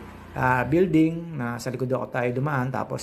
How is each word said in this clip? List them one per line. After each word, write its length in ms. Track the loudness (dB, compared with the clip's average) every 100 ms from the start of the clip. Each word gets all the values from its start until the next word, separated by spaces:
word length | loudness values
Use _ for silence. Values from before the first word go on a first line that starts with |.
| -10 -16 -12 -2
ah, 240 | 2 2
building 720 | 4 4 6 6 4 2 -6
na 240 | -6 -6 -6
sa 160 | -6
likod 160 | -4 -2
ako 160 | -2 -2
tayo 160 | -2 0 0
dumaan. 320 | 0 0 -2
Tapos 320 | -2 -4 -6